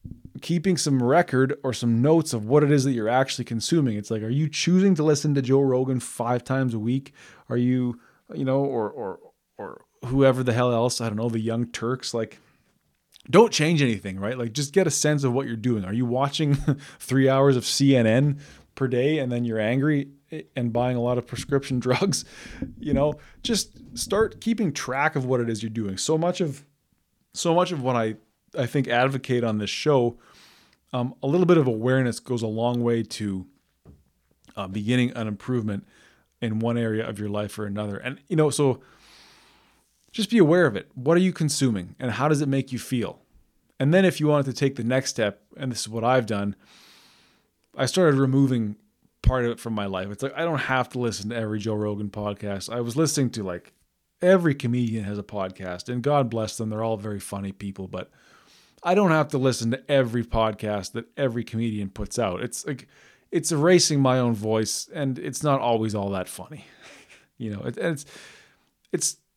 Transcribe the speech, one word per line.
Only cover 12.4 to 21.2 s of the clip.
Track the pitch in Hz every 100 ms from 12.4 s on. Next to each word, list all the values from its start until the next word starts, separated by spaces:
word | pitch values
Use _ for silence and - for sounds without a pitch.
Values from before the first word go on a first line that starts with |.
| _ _ _ _ _ _ _ - -
don't | 185 233
change | - 151 160
anything, | 131 101 98 95
right? | 101 127
Like, | 117
just | 123 143
get | 190 170
a |
sense | - 151 151
of | 135
what | 123 135
you're | 113
doing. | 123 110
Are | 92
you | 110 123
watching | 123 139 - 147 139
<laughs> | 151 143 - -
three | - 131 131
hours | 135 139 127
of | -
C | - 139 127
N | 113
N | 120 147 143 - - _ -
per | 131
day | 123 139 156
and | 127
then | 120
you're | 120 110
angry | 107 131 151 143 139 - - 160 - 135
and | 120
buying | 120 123 123
a |
lot | 120
of | 123